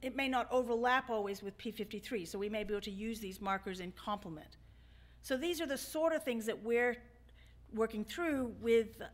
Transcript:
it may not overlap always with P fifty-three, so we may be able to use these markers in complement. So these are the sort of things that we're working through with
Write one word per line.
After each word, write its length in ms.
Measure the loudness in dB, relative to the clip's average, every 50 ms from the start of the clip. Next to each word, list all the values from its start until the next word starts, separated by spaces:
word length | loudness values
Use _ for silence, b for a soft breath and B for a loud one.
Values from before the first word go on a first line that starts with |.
| -8
it 120 | -4 -2
may 120 | 0 0 2
not 200 | 2 0 2 2
overlap 580 | 2 2 4 4 2 4 4 6 6 4 4 2
always 340 | 0 0 0 -2 -4 -6 -6
with 140 | -8 -8
P 140 | -8 -6 -6
fifty-three, 540 | -6 -6 -6 -6 -6 -8 -6 -4 -2 -2 -2
so 120 | -4 -4 -4
we 100 | -2 -2
may 160 | -2 -2 -2
be 100 | -2 -2
able 60 | -2 -4
to 80 | -4
use 300 | -6 -4 -4 -4 -4 -4
these 200 | -6 -8 -8 -6
markers 400 | -2 -2 -2 0 -2 -4 -6 -6
in 120 | -6 -8 -10
complement. 640 | -8 -6 -4 -4 -4 -4 -8 -10 -12 -12 -16 -20 -20 b b b b b b b b b b b b b
So 140 | -2 0
these 240 | 0 0 0 -2 0
are 60 | -2
the 120 | -2 -2 -4
sort 340 | -4 -4 0 2 4 4 4
of 120 | 2 0
things 220 | 0 -2 0 0
that 160 | -2 -4 -2 0
we're 340 | 2 4 4 4 4 2 0 -6 -16 -20 -20 -20 -20 b b b b b b b -6 0
working 320 | 0 0 2 0 -2 -6
through 500 | -4 -2 0 0 2 2 2 0 -2 -4 0
with 400 | 4 6 6 6 6 4 -2 -12 -12 -12